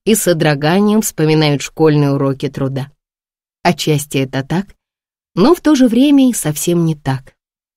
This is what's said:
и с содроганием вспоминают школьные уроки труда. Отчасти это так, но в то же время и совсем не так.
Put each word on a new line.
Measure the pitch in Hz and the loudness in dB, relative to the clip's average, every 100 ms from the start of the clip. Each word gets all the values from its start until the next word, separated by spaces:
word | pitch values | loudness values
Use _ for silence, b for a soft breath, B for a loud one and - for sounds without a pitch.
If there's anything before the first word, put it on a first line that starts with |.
| 196 | -2
и | 220 | 0
с | |
содроганием | 180 170 156 143 151 185 208 214 | 0 0 0 0 0 0 2 0
вспоминают | 214 - 156 156 151 139 | -2 -2 0 2 2 -2
школьные | - - 160 147 143 | -6 0 2 2 0
уроки | 139 139 139 143 | 0 -2 -4 -8
труда. | 139 135 135 135 _ _ _ _ _ _ _ | -6 -6 -6 -10 _ _ _ _ _ _ _
Отчасти | 170 - - 147 - 139 | -2 -2 -2 -4 -2 -6
это | 131 135 | -4 -6
так, | 135 165 196 _ _ _ _ _ _ - | -4 -6 -6 _ _ _ _ _ _ 0
но | 233 | 2
в | 349 | 2
то | 302 285 | 2 2
же | 254 | 2
время | 233 285 285 254 | 2 2 4 2
и | |
совсем | 220 156 151 - 175 165 | 0 -6 -4 -2 0 -2
не | 151 | -4
так. | 139 131 - _ _ _ _ | -6 -6 -10 _ _ _ _